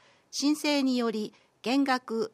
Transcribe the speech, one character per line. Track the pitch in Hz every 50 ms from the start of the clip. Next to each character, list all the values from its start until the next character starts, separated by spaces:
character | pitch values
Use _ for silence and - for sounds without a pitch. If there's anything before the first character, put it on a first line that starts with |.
| _ _ _ _ _ _
申 | - - 262 285 302
請 | 294 - 294 294 285
に | 269 262 254 247
よ | 233 226
り | 208 214 214 - - - _ _ _ _
減 | - - 262 277 277
額 | 277 254 254 - - 220 226 214 -